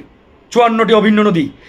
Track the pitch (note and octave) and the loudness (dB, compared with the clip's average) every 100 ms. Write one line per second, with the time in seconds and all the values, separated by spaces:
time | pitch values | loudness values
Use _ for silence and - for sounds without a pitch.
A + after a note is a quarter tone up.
0 | - _ _ _ _ A#3 A#3 A3+ G#3+ G#3+ | -12 _ _ _ _ -2 0 0 0 2
1 | G#3 G#3+ G#3 E3+ C#3 - | 2 0 0 -2 -4 -10